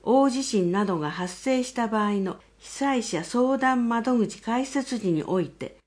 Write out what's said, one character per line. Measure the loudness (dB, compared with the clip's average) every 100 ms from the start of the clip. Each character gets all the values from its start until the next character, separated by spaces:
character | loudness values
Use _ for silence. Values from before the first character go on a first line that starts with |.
大 | 4 6 6
地 | 2
震 | 0 0 2
な | 2
ど | 0 0
が | -2
発 | -4 -8
生 | -6 0 0
し | 0
た | -2 -2
場 | 0 0
合 | 0
の | -2 -6 _ _
被 | -18
災 | -4 0 0
者 | -2 -6
相 | -2 0 2 2
談 | 2 2 0
窓 | 0 2 2
口 | 0 -2
開 | -4 -2 -2
設 | -4 -4 -4
時 | 0
に | -2
お | 0 -2
い | -2
て | -8 -14 -14